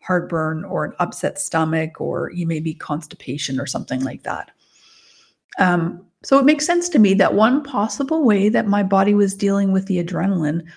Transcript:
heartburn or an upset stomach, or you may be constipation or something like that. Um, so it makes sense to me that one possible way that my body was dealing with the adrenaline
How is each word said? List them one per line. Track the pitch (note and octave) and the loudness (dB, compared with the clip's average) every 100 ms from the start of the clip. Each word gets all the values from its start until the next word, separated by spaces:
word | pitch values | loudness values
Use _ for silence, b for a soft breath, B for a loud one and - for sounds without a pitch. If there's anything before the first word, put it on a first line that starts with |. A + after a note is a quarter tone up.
heartburn | - F3+ E3+ E3 D#3 D#3+ | -4 -2 -2 -4 -4 -4
or | E3+ E3+ D3+ | -6 -6 -6
an | - | -4
upset | F3 - C#3+ - | -6 -4 -6 -6
stomach, | - D#3+ D#3+ D#3+ D#3+ - | -4 -2 0 0 -2 -6
or | C#3 - C#3+ | -6 -4 -6
you | F3 E3 | -4 -4
may | D#3 | -2
be | D#3+ | -4
constipation | D#3 - D3 - - - C#3+ - C3 | -6 -6 -8 -8 -16 -10 -8 -4 -6
or | B2+ | -4
something | - - C3 | -6 -6 -4
like | C3 C#3 | -4 -8
that. | - - - _ b b b b b b b b _ - | -8 -8 -8 _ b b b b b b b b _ 0
Um, | F#3 F3 E3+ - - _ | 2 2 0 -6 -16 _
so | - C#4 | 2 4
it | |
makes | C4+ D4+ - | 6 4 2
sense | F4 F4 | 0 2
to | C#4+ | 4
me | G#3 | 6
that | G3 - | 6 4
one | G3 A3 C4+ | 4 4 2
possible | - A#3+ G#3+ - C4+ D#4+ | 0 -4 -2 -2 -2 2
way | C4+ G#3 G3+ | 4 4 4
that | A3+ G#3+ | 2 2
my | G3+ | 0
body | F#3+ G3 G3 | 2 2 4
was | G#3 G3 | 4 2
dealing | G3 G3 G3+ G3 | 0 0 0 2
with | F#3+ F#3+ | 0 0
the | F3+ | -2
adrenaline | E3+ E3 F#3+ F#3 D3+ E3 - | -2 -2 -2 0 0 -2 -6